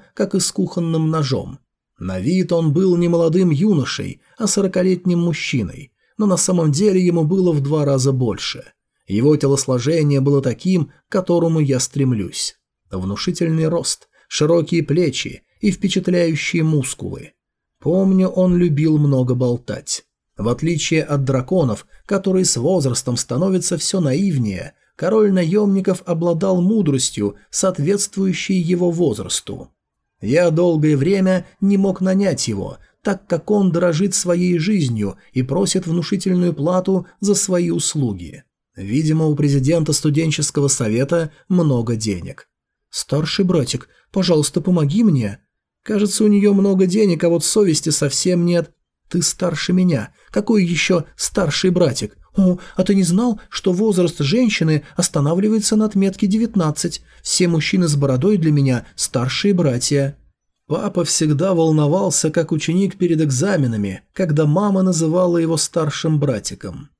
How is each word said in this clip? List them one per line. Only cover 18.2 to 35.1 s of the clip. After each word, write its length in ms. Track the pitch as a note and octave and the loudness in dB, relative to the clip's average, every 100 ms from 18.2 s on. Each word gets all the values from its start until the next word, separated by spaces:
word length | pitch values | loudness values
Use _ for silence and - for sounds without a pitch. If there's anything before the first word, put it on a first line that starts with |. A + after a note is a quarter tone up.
| F#3 | 2
он 300 | F#3 F#3 F3 | 2 2 4
любил 400 | F3 C#3+ D#3 D3+ | 2 2 2 4
много 380 | D3 C3 B2+ B2 | 2 2 2 0
болтать. 680 | B2 A#2+ - A#2+ - - - _ _ - | 0 -2 -6 -10 -8 -10 -10 _ _ -6
В 100 | G#2+ | -4
отличие 540 | B2 D#3+ D#3 - D#3+ | -2 -2 -2 0 -2
от 200 | D#3 C#3+ | 0 -2
драконов, 640 | C3+ C3 B2+ F#3 C3 G2+ - - - | 0 -2 0 0 0 -2 -10 -20 -4
которые 400 | F#3+ F#3+ F#3 F#3 | -2 0 0 0
с 120 | A#2+ | 0
возрастом 580 | C#3 F#3 C3 A#2 - B2 | 0 2 0 -2 -2 -4
становятся 640 | - B2 F#3+ F#3 - E3+ | -4 -2 0 0 -2 -4
все 220 | - F#3+ | -2 0
наивнее – 720 | D3 D3 G3 C#3 G#2+ F2+ - - _ - | 0 0 0 0 -2 -4 -10 -16 _ -6
король 360 | E3+ A3 G#3 | 0 2 4
наемников 720 | F#3 D#3+ G#3 G#3 G3 F#3+ F3+ - | 2 2 2 2 2 0 -2 -2
обладал 560 | E3 F3 E3 F#3+ F3+ | -2 0 0 0 2
мудростью, 760 | F3+ A3+ D#3 C3+ - - G2+ - _ | 2 2 2 0 -2 -2 -4 -6 _
соответствующей 1080 | - - - C#3+ G3+ - F#3+ F#3+ - - F#3+ | -2 -2 0 -2 -2 -2 -2 -2 -2 -2 -2
его 360 | E3 F3 F3 | 0 0 0
возрасту. 800 | E3+ D#3+ A#2 F2+ - - G#2+ - _ _ _ _ _ | 0 0 -2 -6 -8 -8 -14 -16 _ _ _ _ _
Я 300 | G2+ D#3 F3 | 0 2 2
долгое 480 | D#3 F3+ D#3 D#3 C#3+ | 2 2 2 2 2
время 480 | D#3+ G3 F#3 F#3 F3+ _ | 2 2 2 0 -4 _
не 160 | G3 G3 | 0 2
мог 240 | G3 F3+ | 0 0
нанять 460 | F#3 F#3+ G3 B2+ - | 0 0 0 -2 -4
его, 300 | G2+ F#2+ - - _ | -6 -8 -12 -20 _
так 240 | G#3 F#3+ - | -6 -6 -4
как 240 | E3 - | -6 0
он 200 | G#3 F#3 | 2 2
дорожит 440 | E3+ F3+ D#3 G3 - | 2 0 0 -2 -2
своей 420 | F3 F3 F3+ E3+ | -2 0 0 0
жизнью 600 | F3 G3+ C3 A2+ G2+ | 0 0 0 -2 -4